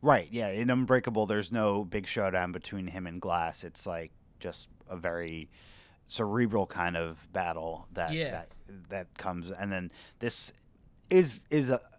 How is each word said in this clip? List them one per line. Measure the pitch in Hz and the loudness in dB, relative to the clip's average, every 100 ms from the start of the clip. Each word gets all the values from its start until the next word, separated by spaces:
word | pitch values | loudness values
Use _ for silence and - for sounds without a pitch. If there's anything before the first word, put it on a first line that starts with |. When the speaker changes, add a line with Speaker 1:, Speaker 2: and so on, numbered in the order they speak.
Speaker 1:
Right, | 143 131 85 | 8 6 4
yeah. | 113 107 | -4 -2
In | 95 120 | 0 2
Unbreakable, | 127 123 127 123 110 104 | 2 6 4 4 2 4
there's | 104 101 | 2 2
no | 117 107 101 | 2 4 2
big | 101 104 98 | 0 -4 -4
showdown | - 98 92 90 | 0 2 2 0
between | 90 - 101 92 | -4 -8 -8 -6
him | 90 90 | -6 -8
and | 87 | -6
Glass. | 95 85 85 - | -2 0 0 -4
It's, | 87 - - | -12 -10 -8
like, | 85 82 - _ - | -6 -8 -14 _ -12
just | 90 82 - - - | -10 -10 -14 -20 -14
a | 92 | -6
very | 87 85 85 82 76 - - - - _ _ | -4 -4 -4 -8 -12 -16 -20 -20 -20 _ _
cerebral | - 110 107 120 104 95 | -2 0 4 4 4 0
kind | - 87 85 | 0 -2 0
of | 82 80 - | -4 -6 -8
battle | 95 90 82 80 82 - | -4 -2 -2 -6 -8 -10
that, | - 82 | -6 -4
Speaker 2:
Yeah. | 156 151 | -2 -4
Speaker 1:
that, | 82 85 - - 98 87 | -6 -12 -18 -18 -18 -10
that | 98 90 - | -10 -10 -8
comes. | 98 90 85 | -6 -6 -6
And | 90 101 | -6 -4
then | 98 90 - - - | -4 -6 -12 -20 -6
this | 120 - - - _ _ - - - | -4 -4 -6 -10 _ _ -20 -20 4
is, | 185 170 110 - | 6 6 0 -2
is | 151 135 | 0 2
a, | 127 - | 0 -2